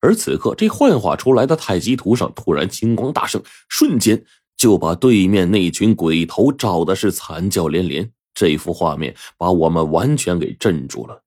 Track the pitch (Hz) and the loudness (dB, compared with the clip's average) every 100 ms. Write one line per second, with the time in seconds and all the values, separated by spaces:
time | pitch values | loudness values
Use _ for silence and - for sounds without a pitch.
0 | 143 226 - 135 - - 220 - 285 151 | 2 2 0 -2 -2 0 -2 2 4 4
1 | 98 73 - 127 135 160 - 92 92 131 | 0 -2 2 2 4 0 0 -2 0 -2
2 | 92 120 73 - - 73 85 - 113 113 | 0 0 0 -6 -2 0 -2 -2 -2 0
3 | 127 - - 104 - - _ - 302 139 | -2 -4 -4 -6 -10 -20 _ 0 2 2
4 | 104 110 _ _ _ _ 117 95 80 85 | 2 0 _ _ _ _ 2 4 2 0
5 | 131 110 92 101 87 104 90 80 107 110 | 2 4 4 2 2 2 0 0 0 2
6 | 82 80 82 - 123 139 110 87 82 95 | 0 0 -2 2 0 2 -2 -2 -2 0
7 | 104 - - 80 92 95 80 80 92 71 | -2 -4 -10 -6 -4 -2 -2 -2 -2 -4
8 | 110 _ _ - 92 90 - 82 85 73 | -8 _ _ 0 0 0 -4 -4 -2 -2
9 | 76 - - _ 87 90 80 82 78 80 | -8 -10 -20 _ 0 2 2 2 0 0
10 | 117 147 - 87 78 - 110 80 65 - | 0 -2 -2 -4 -4 -4 -2 -2 -6 -12
11 | 57 - | -14 -18